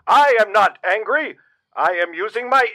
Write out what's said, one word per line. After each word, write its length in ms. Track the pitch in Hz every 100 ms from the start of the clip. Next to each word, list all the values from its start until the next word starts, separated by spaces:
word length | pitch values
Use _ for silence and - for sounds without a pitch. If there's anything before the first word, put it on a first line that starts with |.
| -
I 280 | 240 285 233
am 100 | 208
not 260 | 208 190 -
angry. 540 | 180 196 220 285 277 - _ _ _ -
I 160 | 156
am 220 | 175 175
using 360 | 165 208 233 247
my 160 | 269 233